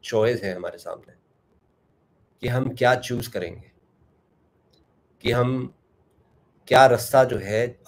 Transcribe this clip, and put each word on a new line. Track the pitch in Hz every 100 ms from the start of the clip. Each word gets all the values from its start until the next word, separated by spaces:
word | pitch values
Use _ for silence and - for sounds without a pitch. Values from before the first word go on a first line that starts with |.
choice | - 113 113 117
है | 98
हमारे | 90 90 -
सामने | 85 - - _ _ _ _ _ _ _ _ _ _ _ _ _
कि | 120
हम | 123 131 123
क्या | 123
choose | 123 - 123 -
करेंगे, | 101 87 - - _ _ _ _ _ _ _ _ _ _ _ _ _ _ _
कि | 120
हम | 120 123 131 127 - _ _ _ _ _ _ _ _ -
क्या | - 131
रास्ता | 117 - 135
जो | 127 -
है | 98 107 120 -